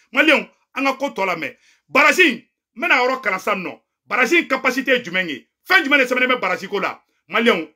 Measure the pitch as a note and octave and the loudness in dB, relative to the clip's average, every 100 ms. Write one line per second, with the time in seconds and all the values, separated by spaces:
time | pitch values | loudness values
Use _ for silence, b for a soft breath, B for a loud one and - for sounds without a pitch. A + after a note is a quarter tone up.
0 | b B3+ D#4 C4+ - _ _ - C#4 C4+ | b 0 4 2 0 _ _ -4 -4 -2
1 | C#4 - F#3+ E3+ C3+ - b b b D#3 | -6 -4 -4 -4 -8 -12 b b b 2
2 | D4 C#4+ E4+ - _ _ _ A3 E4+ C#4 | 2 4 2 2 _ _ _ -8 -2 0
3 | B3+ B3 G#3 F#3 - G3 D#3+ A2+ _ _ | 0 -2 -4 -4 -2 -4 -6 -12 _ _
4 | - G#3 A#3+ E4+ - C4+ C4 B3+ C4+ B3+ | -6 -2 2 2 2 -2 -2 -4 0 -2
5 | F3 F#3 F3 B2+ _ _ - F#4 C4+ C#4+ | -2 -6 -4 -8 _ _ 0 0 2 2
6 | B3 B3+ B3 B3+ F#3+ E3+ F#3+ G3 D#3+ G#2+ | 2 0 0 0 -2 -4 -6 -6 -6 -8
7 | _ _ _ G#3 A#3 F#3+ D#3 | _ _ _ 0 2 0 -2